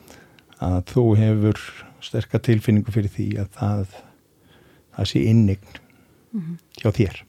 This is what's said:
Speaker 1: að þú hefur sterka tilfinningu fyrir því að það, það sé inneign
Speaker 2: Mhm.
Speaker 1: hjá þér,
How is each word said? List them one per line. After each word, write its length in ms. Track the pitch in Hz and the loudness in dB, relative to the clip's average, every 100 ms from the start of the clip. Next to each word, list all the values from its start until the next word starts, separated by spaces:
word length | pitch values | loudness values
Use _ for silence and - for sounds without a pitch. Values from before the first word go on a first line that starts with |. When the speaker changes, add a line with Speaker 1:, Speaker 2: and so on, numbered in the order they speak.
| - - - - _ - | -20 -20 -20 -20 _ -8
Speaker 1:
að 160 | 90 90 - | -2 -2 0
þú 180 | 131 117 104 | 2 4 4
hefur 440 | 110 107 107 104 - - - - | 4 2 2 0 -6 -18 -20 -20
sterka 400 | - 113 - 110 | -8 -8 -4 -2
tilfinningu 540 | - 107 120 104 101 | 2 0 4 2 2
fyrir 180 | 107 101 | -2 -2
því 160 | - 101 104 | -4 -6 -4
að 100 | 98 | -8
það, 460 | - 104 104 95 - - _ _ _ _ _ _ _ _ | -4 -2 -2 -6 -12 -20 _ _ _ _ _ _ _ _
það 160 | - 98 | -6 -2
sé 120 | 139 | 0
inneign 560 | 110 113 101 95 - - _ _ _ _ _ | 4 4 4 0 -6 -20 _ _ _ _ _
Speaker 2:
Mhm. 200 | 220 165 170 _ | -10 -10 -12 _
Speaker 1:
hjá 180 | - 110 | -4 -2
þér, 280 | - 92 - | 0 -2 -2